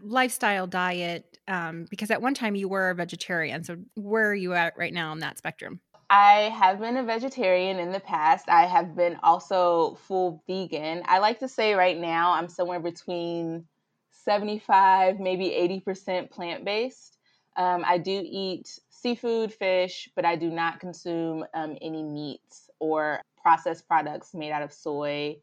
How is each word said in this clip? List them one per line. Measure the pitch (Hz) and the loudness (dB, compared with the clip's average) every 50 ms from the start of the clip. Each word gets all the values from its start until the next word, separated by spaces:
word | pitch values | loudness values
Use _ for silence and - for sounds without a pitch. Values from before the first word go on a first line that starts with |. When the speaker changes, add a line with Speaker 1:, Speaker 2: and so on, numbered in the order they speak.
| 196 | -10
Speaker 1:
lifestyle | 208 233 262 254 247 - - 240 208 202 190 185 | -2 0 0 0 0 0 -2 0 0 0 0 -2
diet, | 180 185 180 180 180 180 175 175 170 170 170 - _ - _ _ | -2 -2 -2 -2 -2 -2 -2 -4 -6 -6 -8 -10 _ -20 _ _
um, | 202 190 175 165 160 165 165 165 - | -6 -6 -4 -4 -6 -8 -10 -12 -12
because | 202 - 214 208 | -10 -8 -4 -2
at | 220 - | -2 0
one | 220 262 277 | 0 -2 -2
time | - 247 214 202 | -2 -2 -2 -2
you | 196 196 185 | -2 -2 -2
were | 196 190 185 185 | -2 0 0 0
a | 180 | 0
vegetarian. | 180 170 170 170 - - - 180 165 160 131 120 156 165 | -2 -4 -6 -8 -10 -8 -4 -2 -2 -2 -2 -4 -6 -8
So | - 170 175 190 - _ | -10 -12 -14 -16 -14 _
where | 220 202 202 220 226 214 208 | -12 -6 -2 0 2 2 2
are | 202 | 0
you | 202 180 180 180 | -2 -2 0 0
at | 175 170 165 - | 0 0 0 -2
right | - 170 - - | -4 -6 -6 -4
now | 175 160 156 | -6 -6 -6
on | 156 160 | -6 -8
that | 151 151 - - | -8 -8 -10 -8
spectrum? | - 160 - - - - - 180 _ _ _ _ _ - | -10 -10 -10 -10 -12 -14 -14 -16 _ _ _ _ _ 4
Speaker 2:
I | 202 202 202 202 208 214 214 220 220 | 6 8 10 10 8 8 6 2 2
have | 220 190 185 196 202 | 4 4 4 4 2
been | 220 233 247 | -2 -4 -2
a | 262 247 | -2 -2
vegetarian | 226 226 226 247 269 - 262 214 185 180 180 185 190 190 185 | -2 -4 -4 -4 -4 -4 0 2 4 4 4 2 0 -2 -2
in | 170 175 | -4 -4
the | 190 196 | -6 -6
past. | - - 185 156 151 160 165 - - | -6 -4 -2 2 4 4 4 4 4
I | - 170 165 175 | 4 6 6 6
have | 180 180 170 180 175 - | 6 4 2 2 2 0
been | 180 175 175 160 - - | 0 0 0 0 2 4
also | 165 170 - - - 190 185 180 175 170 165 160 - - - - | 4 4 4 2 0 2 4 4 4 4 4 2 2 0 -6 -8
full | - 190 185 180 175 160 160 _ | -4 -2 0 0 -2 -2 -6 _
vegan. | - 185 190 185 - 160 147 151 160 165 175 - | -6 -6 -4 -4 -4 -6 -4 -4 -4 -6 -4 2
I | - 180 | 2 4
like | 190 208 220 233 - | 4 4 2 0 -2
to | 262 | -6
say | 254 - - 220 214 208 | -6 -2 0 2 2 4
right | 190 180 180 160 | 4 4 4 2
now | 170 170 165 165 165 170 180 170 | 0 -2 -2 0 2 2 2 2
I'm | 160 175 | 2 -2
somewhere | 170 - - 180 180 180 175 | -4 -4 -4 -4 -2 -4 -4
between | 160 170 170 - - 190 180 170 170 170 170 170 170 165 165 170 165 _ _ _ _ _ _ _ _ _ | -6 -6 -8 -8 -8 -8 -6 -4 -4 -4 -4 -4 -4 -6 -6 -8 -12 _ _ _ _ _ _ _ _ _
seventy-five, | _ _ _ 214 208 202 208 208 214 214 - - 202 190 196 190 190 190 185 185 202 196 | _ _ _ 0 0 0 0 -4 -6 -6 0 4 4 6 6 6 6 6 4 2 2 0
maybe | 190 185 185 180 190 170 | -2 -2 -2 0 -2 -2
eighty | - - 180 175 190 190 | 0 0 0 0 -2 -4
percent | - 202 190 190 - 202 185 180 - - | -6 -6 -8 -6 -6 -4 -4 -4 -6 -8
plant-based. | _ - 180 170 156 - 175 196 208 214 240 262 - - - - _ _ _ _ _ _ _ _ - | _ -12 -10 -8 -8 -8 -6 -4 -4 -2 -4 -4 -8 -14 -20 -20 _ _ _ _ _ _ _ _ -4
Um, | - 180 180 180 175 - | -2 0 0 0 0 2
I | - 180 | 2 0
do | 175 170 190 196 196 185 | 0 0 -2 -4 -4 -6
eat | - - 196 196 190 180 - - - - - _ _ _ _ | -6 -6 -6 -6 -6 -6 -8 -12 -16 -20 -20 _ _ _ _
seafood, | - 240 240 - 247 233 226 226 220 208 214 | -4 -4 -4 -2 -2 -2 -2 -2 -2 -4 -4
fish, | - 196 190 185 185 180 185 180 - - - _ | -2 0 0 2 2 0 -2 -4 -10 -16 -8 _
but | 185 170 | -2 0
I | 170 175 | 0 0
do | 170 170 165 | 0 -2 -4
not | 165 170 165 165 156 - | -2 -2 -4 -4 -4 -6
consume, | 185 180 165 - - 175 170 165 165 165 160 160 151 - - | -12 -14 -14 -10 -8 -6 -4 -4 -4 -4 -6 -6 -8 -8 -8
um, | 160 156 151 147 - | -8 -8 -8 -10 -10
any | - 160 160 156 156 | -10 -10 -8 -8 -8
meats | 151 147 147 151 143 113 - _ _ - - _ _ _ - | -8 -8 -8 -8 -10 -10 -12 _ _ -20 -20 _ _ _ -6
or | 156 156 156 156 151 151 143 - - _ _ _ | -4 -2 -2 0 -2 -2 -4 -6 -8 _ _ _
processed | - 170 160 165 - - - - _ | 2 4 4 4 2 -2 -6 -6 _
products | - 170 156 151 151 151 160 - - - | 0 0 0 0 -2 -6 -10 -12 -14 -12
made | 165 151 151 | -10 -8 -6
out | 151 147 | -6 -6
of | 147 143 | -6 -8
soy. | - - - 160 147 143 147 147 147 147 147 147 151 - | -12 -12 -10 -8 -6 -4 -4 -4 -4 -4 -6 -6 -8 -10